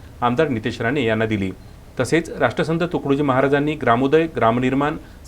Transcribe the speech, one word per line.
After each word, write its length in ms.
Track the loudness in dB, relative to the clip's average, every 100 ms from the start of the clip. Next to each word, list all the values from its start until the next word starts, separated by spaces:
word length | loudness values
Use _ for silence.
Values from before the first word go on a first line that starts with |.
| -18 -4
आमदार 280 | -2 0 0
नितेश 320 | -2 -4 -4
राणे 240 | -2 0
यांना 220 | 0 0 0
दिली. 240 | -2 -4 -8 -16 -20 -10 -6
तसेच 300 | 0 0 -2
राष्ट्रसंत 500 | -2 -2 0 -2 -2 -2
तुकडोजी 300 | -2 0 0
महाराजांनी 520 | 2 2 4 2 0
ग्रामोदय, 520 | 0 2 2 4 2 2 0
ग्रामनिर्माण 600 | 2 2 2 0 -2 -4 -12 -18